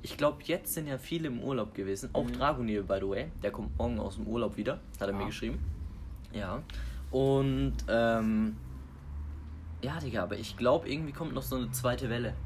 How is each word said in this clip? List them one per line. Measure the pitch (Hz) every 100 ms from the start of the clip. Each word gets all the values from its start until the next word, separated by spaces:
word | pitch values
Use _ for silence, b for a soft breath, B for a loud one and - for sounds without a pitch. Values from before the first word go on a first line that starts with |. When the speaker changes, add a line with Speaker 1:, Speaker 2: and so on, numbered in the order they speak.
Speaker 1:
Ich | - -
glaub, | 147 147
jetzt | - 170 -
sind | 165 151
ja | 131
viele | - 165 156
im | 117
Urlaub | 131 127 107
gewesen, | - 95 98 127
auch | -
Speaker 2:
Mhm. | 120
Speaker 1:
Dragonil, | 123 139 139 117 104
by | 92 98
the | 98
way, | 98 - -
der | 104
kommt | 104 104 -
morgen | 120 113
aus | 104 113
dem | 104
Urlaub | 117 110 107
wieder, | 107 120 - -
hat | 98
er |
mir | 98
Speaker 2:
Ah. | 98
Speaker 1:
geschrieben. | - 113 - - - - - - - -
Ja, | 107 95 120 - B B B -
und, | 131 135 135 135 135 135 - -
ähm, | 113 117 113 110 107 110 107 - - - - - - - - - - - -
ja, | 131 160
Digga, | 139 110
aber | 92 104
ich | 113 -
glaub, | 120 156 -
irgendwie | 143 151
kommt | - 123
noch | 131
so | - 131
eine | 120
zweite | - 123 123 123
Welle. | 120 110 101